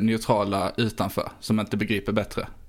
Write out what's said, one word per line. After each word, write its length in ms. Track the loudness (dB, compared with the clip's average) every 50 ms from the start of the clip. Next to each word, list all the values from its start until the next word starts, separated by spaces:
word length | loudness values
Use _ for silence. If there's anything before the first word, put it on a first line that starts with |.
neutrala 720 | 2 2 2 2 2 2 2 4 4 2 2 2 0 0 0
utanför, 520 | 0 0 0 0 -2 -2 -2 0 -2 -4 -4 -8 -12
som 200 | 0 0 2 2
inte 160 | 2 0 0
begriper 360 | -2 0 0 0 0 0 0
bättre. 340 | 0 0 -2 -2 -4 -6 -6 -6 -10 -16 -18